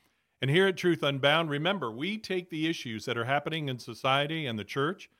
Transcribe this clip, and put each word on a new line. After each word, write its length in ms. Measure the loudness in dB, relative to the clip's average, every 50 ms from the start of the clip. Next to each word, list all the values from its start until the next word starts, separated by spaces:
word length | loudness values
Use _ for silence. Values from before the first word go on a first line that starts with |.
| _ _ _ _ _ _ _ -4
And 80 | 0 2
here 200 | 4 6 6 4
at 80 | 4
Truth 260 | 2 2 2 2 2 2
Unbound, 480 | 0 0 4 4 4 4 4 4 2
remember, 400 | 0 0 0 0 0 0 -2 -4
we 260 | -4 -4 -6 -6 -6
take 320 | -6 -6 -4 -4 -4 -4 -4
the 200 | -4 -2 -2 -2
issues 380 | -2 -2 -6 -6 -6 -6 -4
that 120 | -4 -2 -2
are 60 | 0
happening 440 | 0 0 0 0 -2 -4 -4 -4 -4
in 120 | -6 -6
society 640 | -8 -12 -10 -2 0 2 2 2 2 0 -2 -4 -4
and 100 | -4 -4
the 60 | -4 -6
church, 480 | -4 -2 -2 -2 -2 -2 -6 -12 -20 _ _